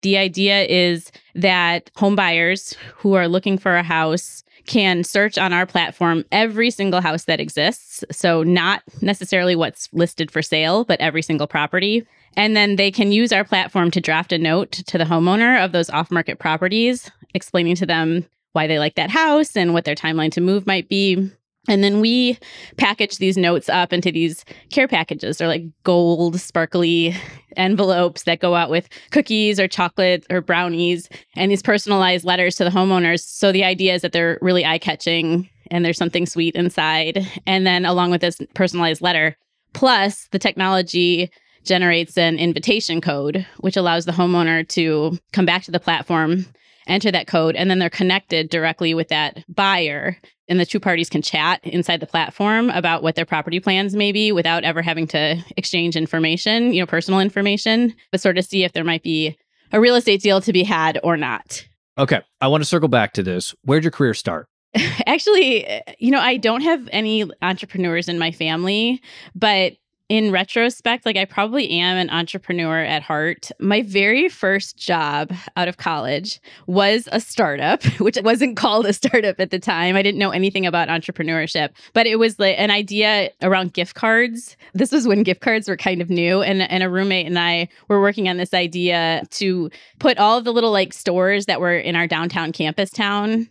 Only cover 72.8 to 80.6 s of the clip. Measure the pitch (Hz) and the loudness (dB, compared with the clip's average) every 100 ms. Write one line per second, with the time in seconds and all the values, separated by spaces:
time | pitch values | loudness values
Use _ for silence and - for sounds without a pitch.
72.8 | 151 151 147 151 156 170 - - 190 208 | -2 -4 -4 -4 -2 -4 -10 -4 0 0
73.8 | 214 196 202 247 359 - 190 196 - - | 0 0 2 2 0 -2 -2 -2 -4 -12
74.8 | - 170 151 147 151 180 - - 180 180 | -4 -2 -2 -4 -6 -8 -10 -4 -4 -4
75.8 | - 156 127 147 196 - - - - 185 | -6 -4 -4 -6 -6 -14 -16 -18 -4 2
76.8 | 196 220 233 226 - - 185 143 143 214 | 2 2 0 -6 -6 -2 -2 0 -2 0
77.8 | 135 - 202 220 208 233 262 214 - 214 | 0 0 -2 0 0 2 0 0 0 2
78.8 | 208 208 - 247 208 185 190 185 202 170 | 2 0 2 2 0 -2 -4 -4 -2 -2
79.8 | 180 190 196 202 196 180 190 190 | 2 2 0 0 -2 0 0 0